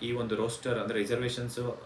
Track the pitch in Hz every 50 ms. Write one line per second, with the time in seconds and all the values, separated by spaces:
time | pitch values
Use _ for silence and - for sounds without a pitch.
0 | 113 120 120 123 117 110 110 104 110 117 - - - 127 120 110 101 107 113 107
1 | 101 104 120 120 123 120 - 123 120 120 - 123 123 120 117 - -